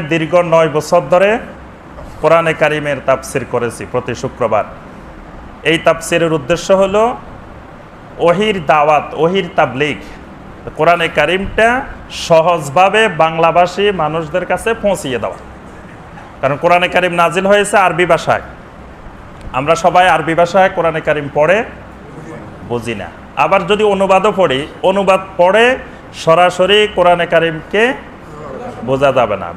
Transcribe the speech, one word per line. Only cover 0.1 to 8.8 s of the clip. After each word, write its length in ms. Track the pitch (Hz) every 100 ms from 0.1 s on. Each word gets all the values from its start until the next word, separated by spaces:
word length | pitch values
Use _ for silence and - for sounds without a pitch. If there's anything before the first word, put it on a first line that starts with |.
| 165 160 175
নয় 340 | 175 165 160
বছর 320 | 147 151 175 143
ধরে 200 | 180 196 233 - - - - - - - -
কোরআনে 320 | 156 165 160
কারিমের 460 | 156 156 151 147 135 -
তাফসির 400 | 127 - 135 117
করেছি 320 | 123 117 - 98
প্রতি 220 | 123 120 117
শুক্রবার। 500 | 131 - 117 107 - - - - - - - - - -
এই 140 | 147 160
তাফসিরের 540 | 165 156 - 170 165
উদ্দেশ্য 340 | 160 131 170 -
হলো 300 | 190 196 202 233 254 - - - - - - - - - -
ওহির 380 | 160 175 214 196 151
দাওয়াত, 400 | 156